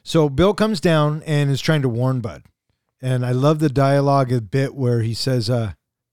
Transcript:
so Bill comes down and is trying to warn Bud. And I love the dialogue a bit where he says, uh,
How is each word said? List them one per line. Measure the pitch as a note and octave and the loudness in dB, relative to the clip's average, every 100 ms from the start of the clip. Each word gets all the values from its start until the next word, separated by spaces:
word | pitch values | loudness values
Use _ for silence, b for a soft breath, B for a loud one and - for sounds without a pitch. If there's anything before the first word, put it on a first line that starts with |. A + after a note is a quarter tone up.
so | - D#3+ D3+ | -4 0 0
Bill | C3+ F#3 | 2 0
comes | G#3 G#3+ G#3 | 2 -2 0
down | F3+ D#3+ D3+ D3+ D#3 | 0 2 2 -2 -2
and | D3 C#3+ | 0 0
is | C3+ | 0
trying | - D#3 | 0 0
to | C3 | 0
warn | A2+ B2+ C3 | 0 -2 -2
Bud. | G#2+ D#2+ - _ _ _ _ _ | -4 -10 -18 _ _ _ _ _
And | C3 B2+ | -4 -2
I | B2 | 0
love | B2+ C#3+ D#3 | 0 2 2
the | D#3 | 0
dialogue | B2+ C3+ C#3+ C#3 C#3 B2+ | 2 2 2 2 2 2
a | B2 | -2
bit | A2 C3+ C3+ | -2 -2 -2
where | C#3 B2 A#2+ | -2 0 0
he | A2+ | 0
says, | A2 - B2+ G#2+ | -4 -2 -2 0
uh, | B2 G#2+ D#2+ _ _ _ | -2 -4 -8 _ _ _